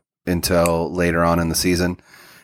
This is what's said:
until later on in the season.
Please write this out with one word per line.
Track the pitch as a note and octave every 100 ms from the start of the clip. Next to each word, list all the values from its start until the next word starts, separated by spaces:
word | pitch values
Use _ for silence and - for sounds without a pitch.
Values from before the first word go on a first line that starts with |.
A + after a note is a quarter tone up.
| - _ -
until | F2 - F2 E2+ E2 D#2
later | F2 E2+ E2+
on | E2+ E2+
in | E2+
the | D#2
season. | F#2 F2 F2+ F2+ _ - - -